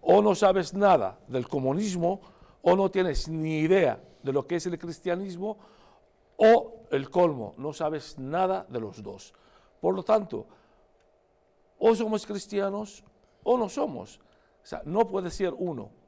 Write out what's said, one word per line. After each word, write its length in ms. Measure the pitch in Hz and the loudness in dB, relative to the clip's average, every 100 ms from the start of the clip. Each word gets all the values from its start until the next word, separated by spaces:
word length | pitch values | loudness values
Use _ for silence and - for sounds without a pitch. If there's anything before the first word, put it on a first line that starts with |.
o 200 | - 185 | 6 6
no 120 | 208 | 6
sabes 400 | 185 202 190 165 | 4 4 4 0
nada 460 | 190 202 170 98 - - | 2 4 4 2 -8 -8
del 200 | 127 123 | -6 -4
comunismo, 720 | 143 131 147 214 180 170 196 - _ - _ | -2 -2 -2 -2 -2 -2 -2 -8 _ -20 _
o 140 | - 185 | 2 4
no 140 | 196 | 2
tienes 380 | 190 185 135 - | 0 0 -2 -4
ni 320 | 160 156 156 | -6 -4 0
idea 420 | 160 185 156 110 - _ | 4 4 4 0 -10 _
de 80 | 135 | -4
lo 120 | 135 127 | -4 -2
que 80 | 170 | -4
es 100 | 180 | -4
el 120 | 170 | -8
cristianismo, 800 | 175 160 180 175 196 175 202 208 - _ _ _ _ _ _ _ | -10 -10 -6 -6 -6 -8 -10 -10 -16 _ _ _ _ _ _ _
o 480 | 220 233 - - - | 6 6 4 -14 -6
el 180 | 139 135 | -4 -2
colmo, 440 | 180 175 139 104 - | 2 2 2 -10 -10
no 160 | 139 | -10
sabes 440 | 147 156 156 - - | -4 -4 -4 -10 -14
nada 480 | 131 160 185 190 - | -6 -2 -2 -2 -6
de 100 | 120 | -10
los 220 | 107 95 | -10 -12
dos. 300 | 101 98 - _ _ _ _ _ | -16 -16 -20 _ _ _ _ _
Por 120 | 175 190 | -4 -2
lo 80 | |
tanto, 420 | - 220 - 113 - _ _ _ _ _ _ _ _ _ _ _ _ _ | 2 0 0 -12 -12 _ _ _ _ _ _ _ _ _ _ _ _ _
o 160 | 220 226 | 2 2
somos 300 | 220 214 - | 0 -4 -6
cristianos 800 | 208 - 202 196 202 214 - _ _ _ _ | -10 -6 -4 -4 -6 -10 -16 _ _ _ _
o 140 | - 254 | 0 0
no 120 | 214 | 0
somos. 480 | - 254 127 95 - _ _ _ _ | -4 -6 -6 -14 -20 _ _ _ _
O 20 | - | -14
sea, 160 | - - | -14 -6
no 220 | 185 226 | 0 0
puede 240 | 190 180 | 0 -6
ser 220 | - 185 - | -4 -4 -4
uno 320 | 180 143 104 _ | -6 -8 -12 _